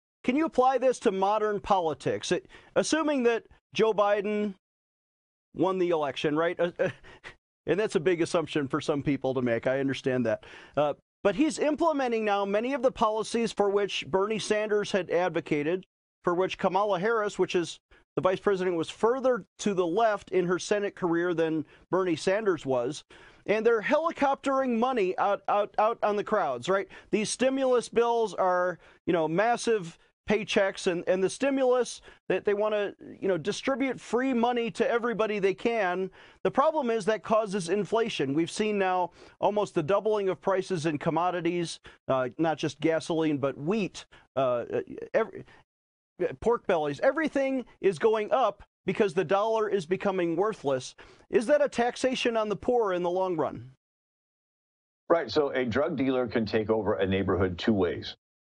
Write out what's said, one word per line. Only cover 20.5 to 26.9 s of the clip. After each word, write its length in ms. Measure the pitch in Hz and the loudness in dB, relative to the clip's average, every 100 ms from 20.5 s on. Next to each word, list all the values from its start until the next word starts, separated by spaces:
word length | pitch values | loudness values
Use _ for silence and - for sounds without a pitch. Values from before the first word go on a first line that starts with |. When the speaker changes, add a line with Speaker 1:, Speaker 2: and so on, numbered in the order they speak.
| 180 | -2
Speaker 1:
Senate 380 | - 208 202 - | 0 0 0 -2
career 380 | 185 165 175 | 0 2 0
than 320 | 165 165 156 147 - _ | 2 0 0 -4 -14 _
Bernie 240 | 170 185 160 | -2 0 0
Sanders 500 | - 196 220 165 139 | 0 0 0 -2 0
was. 380 | 131 120 151 - - - - - | -2 -2 -6 -14 -20 -20 -18 -2
And 200 | 214 220 | 2 2
they're 160 | 226 | 2
helicoptering 960 | 180 294 330 - 277 277 269 269 262 233 | 2 2 0 0 0 0 0 0 0 0
money 400 | 247 254 185 185 | 0 0 0 0
out, 260 | 185 202 - | 0 0 0
out, 280 | 202 208 - | 0 0 0
out 220 | 214 233 | 0 2
on 140 | 214 208 | -2 -2
the 80 | |
crowds, 440 | 196 214 160 123 120 | 0 0 0 -4 0
right? 200 | 196 190 | 0 -2